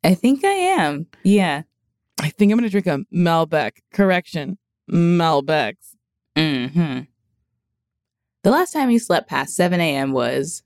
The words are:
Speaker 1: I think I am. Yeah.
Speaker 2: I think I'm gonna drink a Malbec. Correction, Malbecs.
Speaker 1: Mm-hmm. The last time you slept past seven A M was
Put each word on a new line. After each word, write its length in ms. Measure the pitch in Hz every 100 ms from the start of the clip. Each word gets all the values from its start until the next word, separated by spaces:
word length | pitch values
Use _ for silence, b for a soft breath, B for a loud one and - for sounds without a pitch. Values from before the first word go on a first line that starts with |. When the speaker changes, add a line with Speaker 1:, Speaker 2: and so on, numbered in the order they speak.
Speaker 1:
I 100 | 208
think 300 | 185 240 269
I 40 | 392
am. 540 | 392 359 359 156 147 165 _
Yeah. 400 | 190 202 180 143 - _ _ _ _ -
Speaker 2:
I 80 | 151
think 220 | - 202
I'm 60 | 220
gonna 100 | 233
drink 160 | 196 180
a 180 | 139 -
Malbec. 640 | 170 170 165 160 156 110 _ _
Correction, 640 | - 196 180 - 165 143 190 _ _ -
Malbecs. 1040 | 170 170 175 165 147 139 156 113 98 - _ _ _ _ -
Speaker 1:
Mm-hmm. 640 | 156 135 123 160 165 127 - _ _ _ _ _ _ _ _ _ _ _ _ _
The 80 | -
last 220 | 285 359
time 180 | 311 262
you 80 | 233
slept 300 | 233 170 -
past 260 | 135 139
seven 260 | - 180 175
A 140 | 165 139
M 160 | 135
was 500 | 131 120 131 147 -